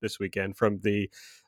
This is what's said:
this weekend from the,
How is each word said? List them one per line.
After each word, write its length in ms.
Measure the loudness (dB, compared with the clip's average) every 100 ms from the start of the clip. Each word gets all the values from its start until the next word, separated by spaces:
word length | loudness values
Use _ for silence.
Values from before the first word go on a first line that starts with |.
this 160 | -8 -4
weekend 380 | -4 -2 -4 2
from 240 | 2 2
the, 300 | 0 0 -2 -8 -20 -20